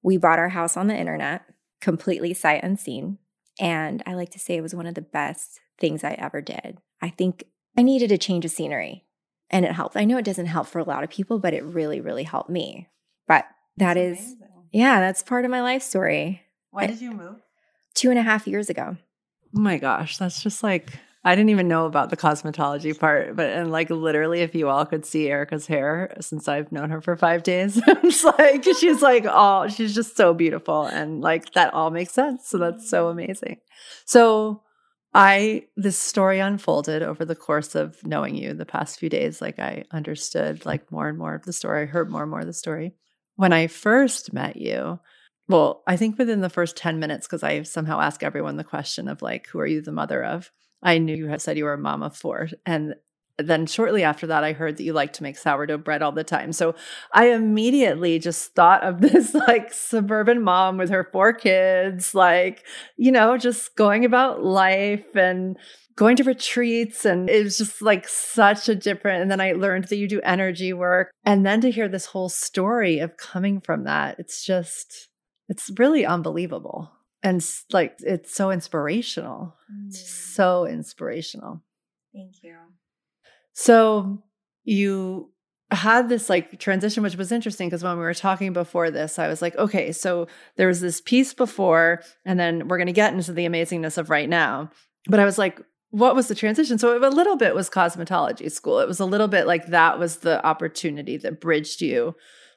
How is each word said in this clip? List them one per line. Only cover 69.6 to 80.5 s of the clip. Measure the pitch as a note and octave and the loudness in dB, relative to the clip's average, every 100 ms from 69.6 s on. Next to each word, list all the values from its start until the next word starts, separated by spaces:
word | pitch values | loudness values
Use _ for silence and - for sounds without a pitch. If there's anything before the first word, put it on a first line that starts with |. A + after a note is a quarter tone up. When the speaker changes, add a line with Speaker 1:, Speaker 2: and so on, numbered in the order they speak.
| G3 F#3 F#3 | 0 -2 -2
Speaker 2:
that | G3+ | -4
you | G3+ | -2
do | G#3 | -2
energy | - F#3 F#3+ F3 F#3 | 0 0 0 -4 -6
work. | F3+ F3+ F3+ F#3 _ | -2 0 2 0 _
And | - G3+ G3 | 2 4 4
then | A3 | 4
to | B3+ | 2
hear | A3 G#3 | 0 -4
this | F#3 - | -4 -8
whole | F#3+ F#3 | -6 -6
story | - - - F#3+ A#3+ G3 D#3 | -6 -4 -2 0 0 0 0
of | E3 - | -4 -8
coming | - F#3 G3 G3 | -10 -4 -2 -2
from | - D#3 C3+ | -4 -4 -2
that, | D3 C#3+ - | -2 -2 -8
it's | F3 - - | -14 -12 -4
just, | F#3 E3 - - - - _ _ _ - | -4 -4 -12 -14 -20 -20 _ _ _ -12
it's | G3 - G3 | -10 -8 2
really | C4 D#4 C#3+ | 2 4 2
unbelievable. | F3 E3 D#3+ F3 C#3 - - D#3+ _ _ _ | -2 -2 -6 -6 -8 -12 -14 -16 _ _ _
And | G3 F#3 | -2 0
s-, | - - - | -2 -10 -2
like, | F#3+ D#3 - | 0 0 -4
it's | - F3 - - | -4 -4 -6 -4
so | F#3+ | -2
inspirational. | F#3 - D#3+ D3 G#3 A#3 - C#3+ - F3 _ _ G#3 G3+ | -2 -4 -4 -2 -4 -4 -8 -10 -12 -14 _ _ -18 -16
It's | F#3+ | -16
Speaker 1:
Mm. | - - - - | -14 -14 -10 0
Speaker 2:
so | F#3 | 2